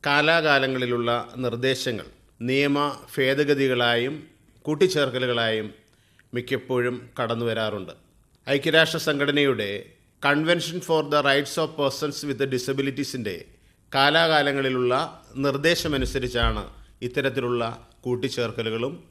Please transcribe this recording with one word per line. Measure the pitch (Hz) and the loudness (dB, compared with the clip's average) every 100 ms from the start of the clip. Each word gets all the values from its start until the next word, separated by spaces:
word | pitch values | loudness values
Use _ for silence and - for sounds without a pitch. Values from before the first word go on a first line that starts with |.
കാലാകാലങ്ങളിലുള്ള | 147 143 151 170 156 139 131 131 123 120 117 120 - 123 | 2 4 4 4 4 2 2 0 0 0 0 0 -4 -6
നിർദ്ദേശങ്ങൾ | 123 117 131 135 131 107 76 - _ _ 117 | -4 0 0 0 -4 -6 -10 -20 _ _ -2
നിയമ | 135 143 143 147 131 - | 2 2 2 0 -4 -8
ഭേദഗതികളായും | - 131 139 147 143 135 123 120 120 127 151 - _ _ _ | 0 0 2 2 2 2 2 2 2 0 -6 -14 _ _ _
കൂട്ടിച്ചേർക്കലുകളായും | - 151 185 156 135 123 127 120 113 110 107 - _ _ _ _ _ | -6 2 2 4 0 0 0 0 0 0 -4 -12 _ _ _ _ _
മിക്കപ്പോഴും | 120 123 123 - 127 123 123 - - | -6 -2 -4 0 0 0 -4 -10 -6
കടന്നു | 117 117 117 | -2 -2 -2
വരാറുണ്ട്. | 110 107 104 87 - _ _ _ _ - | -2 -2 -4 -10 -16 _ _ _ _ -2
ഐക്യരാഷ്ട്ര | 143 160 160 160 165 - | 0 4 4 4 2 -2
സംഘടനയുടെ | 143 143 147 139 113 101 101 - _ _ _ | 0 2 4 2 2 -2 -6 -10 _ _ _
Convention | 143 143 160 175 151 175 | 0 2 2 0 -2 -8
for | - 160 | 0 0
the | 143 147 | 2 2
Rights | 139 139 139 - | 4 2 0 -4
of | 156 156 | -4 0
Persons | 139 - 151 139 147 | -2 -2 -6 -6 -6
with | 127 135 | -4 -2
Disabilities-ൻ്റെ | 127 123 135 139 131 139 131 104 85 - _ _ _ _ | -2 -2 -2 -2 -4 -6 -6 -8 -8 -14 _ _ _ _
കാലാകാലങ്ങളിലുള്ള | 135 139 160 165 156 143 139 135 127 123 131 160 - - 131 | 4 4 6 4 4 4 0 0 2 2 2 -2 -10 -16 -4
നിർദ്ദേശമനുസരിച്ചാണ് | 139 135 160 170 160 139 123 135 123 123 113 110 90 - - _ 123 | -2 2 2 2 0 -2 -2 -2 -2 0 0 0 -8 -16 -20 _ -6
ഇത്തരത്തിലുള്ള | 143 135 123 123 120 117 117 - _ | -2 -2 -2 -2 -2 -2 -6 -20 _
കൂട്ടിച്ചേർക്കലുകളും | 123 123 131 - 117 117 113 113 127 175 - | -4 -2 -2 -2 -4 -4 -4 -4 -4 -8 -18